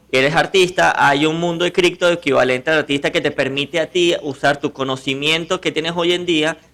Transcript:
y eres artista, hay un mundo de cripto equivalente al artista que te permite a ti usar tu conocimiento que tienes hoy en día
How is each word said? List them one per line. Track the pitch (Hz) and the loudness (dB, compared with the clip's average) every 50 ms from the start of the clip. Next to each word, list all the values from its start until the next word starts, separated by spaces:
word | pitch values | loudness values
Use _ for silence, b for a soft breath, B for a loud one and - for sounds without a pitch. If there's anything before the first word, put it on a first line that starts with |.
| _ - | _ -2
y | - 131 | 0 2
eres | 131 139 160 | 2 2 2
artista, | 160 147 147 - 196 185 175 180 - 170 165 - - | 2 0 2 2 2 2 2 2 2 2 2 2 4
hay | - 143 139 143 147 156 | 4 4 4 4 2 0
un | 156 165 | 0 0
mundo | 170 175 170 165 175 | -2 -2 -2 -2 -2
de | 175 | -2
cripto | 165 - 180 175 175 - 180 175 | 0 2 0 0 2 2 0 0
equivalente | 175 170 - 143 131 127 127 127 127 127 127 165 | 0 0 0 0 2 2 2 2 0 -2 0 0
al | 160 156 | 0 0
artista | 139 - 143 143 139 165 | 2 0 -2 -2 -2 -2
que | - 170 | -2 0
te | - 151 | -2 -2
permite | 143 - 139 127 135 139 143 139 - 165 | -2 -2 -2 -2 -2 -4 -6 -4 -2 -4
a | 160 - | -4 -2
ti | - 185 175 170 170 - - | 0 0 2 2 2 0 -2
usar | 151 131 - - 143 143 143 | -8 -8 -2 0 0 0 0
tu | - 131 - | -2 -6 -4
conocimiento | - 135 135 131 131 - 147 135 135 143 151 160 165 165 160 190 180 | -4 -4 -4 -4 -6 -4 -4 -4 -2 -2 -2 -2 -2 -2 -4 -4 -4
que | - 175 | -2 -4
tienes | 139 156 156 160 170 | -4 -2 -4 -4 -4
hoy | 175 170 170 180 | -2 0 0 0
en | 175 175 | 0 0
día | 175 170 156 151 156 165 b b b | 0 0 0 0 0 -2 b b b